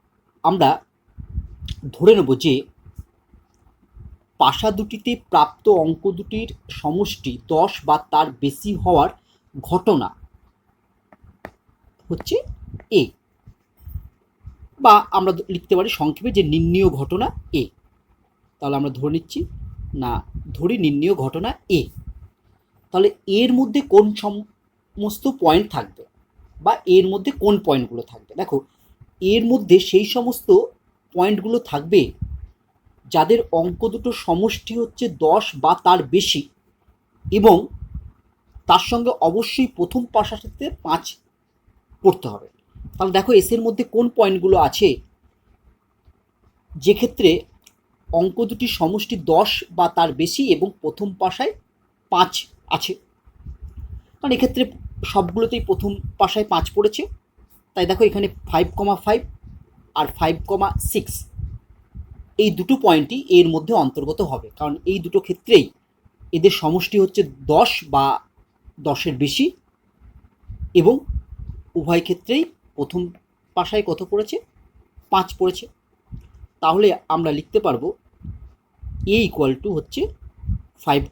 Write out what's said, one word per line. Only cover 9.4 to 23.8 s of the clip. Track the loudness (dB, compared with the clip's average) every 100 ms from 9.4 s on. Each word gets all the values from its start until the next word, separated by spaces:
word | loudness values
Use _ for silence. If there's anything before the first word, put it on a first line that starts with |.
| _
ঘটনা | -18 -4 -2 2 0 -2 -10 -20 _ _ _ _ _ _ _ _ _ -20 _ -20 _ _ _ _ _ -12
হচ্ছে | -10 -6 -6 -6 -14 -16 -18 -2 0
এ, | 0 -4 _ _ -20 _ _ _ -18 -16 -18 _ _ _ -20 -20 -20 2
বা | 6 6 6 0
আমরা | 0 -2 -4
লিখতে | -8 0 0
পারি | 0 -2
সংক্ষেপে | -2 -2 0 2
যে | 2
নির্ণীয় | 2 2 4 2 2
ঘটনা | -2 -2 -2 -6 -6 -4
এ। | -4 _ _ _ _ _ _ _ _ _
তাহলে | -6 -4
আমরা | -4 -4
ধরে | -4 -4
নিচ্ছি, | -6 -10 -10 -12 -16 -14 -12 -8
না | -6 -6 -8 -14 -12 -6
ধরি | -4 0
নির্ণীয় | 0 0 0 0
ঘটনা | -2 -4 -8 -8 -2 -2
এ। | -2 -10 -18 -18 -20 _ _ _ _ _ _
তাহলে | 0 2 0 -2 0
এর | 2 2
মধ্যে | 0 -2